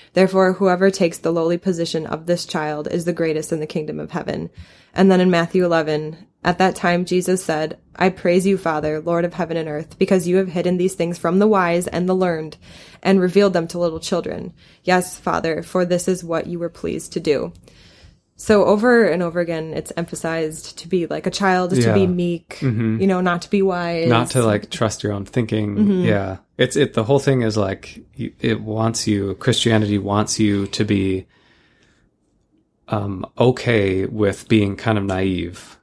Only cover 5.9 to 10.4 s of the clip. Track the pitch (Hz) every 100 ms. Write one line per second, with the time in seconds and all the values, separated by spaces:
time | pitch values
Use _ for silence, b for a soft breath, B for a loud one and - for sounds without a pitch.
5.9 | 151 156 160 - _ 170 170 185 - 180
6.9 | 175 180 180 180 185 - 156 156 - _
7.9 | - 185 185 180 180 185 190 170 151 151
8.9 | 156 165 170 175 180 165 165 160 151 156
9.9 | - 190 185 170 185